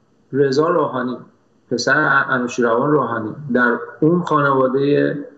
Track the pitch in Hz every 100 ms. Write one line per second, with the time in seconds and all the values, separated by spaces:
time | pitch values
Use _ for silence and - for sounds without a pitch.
0 | _ _ _ 131 139 131 165 170 139 127
1 | 123 120 - _ _ _ - 117 131 143
2 | 147 139 - 127 120 - 120 117 143 147
3 | 117 117 107 - - 120 120 120 - -
4 | 156 175 170 151 143 135 131 131 143 143
5 | 143 143 -